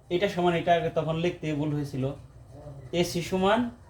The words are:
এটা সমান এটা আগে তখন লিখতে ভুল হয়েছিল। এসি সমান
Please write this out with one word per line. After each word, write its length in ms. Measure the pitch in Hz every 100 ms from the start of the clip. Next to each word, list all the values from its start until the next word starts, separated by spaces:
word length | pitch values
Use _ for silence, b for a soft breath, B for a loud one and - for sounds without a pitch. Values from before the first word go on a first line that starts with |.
| -
এটা 180 | 175 196 170
সমান 180 | 175 165
এটা 100 | 170 170
আগে 120 | 165 165
তখন 180 | 156 160
লিখতে 220 | 170 165 156 143
ভুল 100 | 151 147
হয়েছিল। 260 | 139 135 135 - - - - - - - -
এসি 300 | 170 175 175
সমান 380 | 156 185 190 226 240 -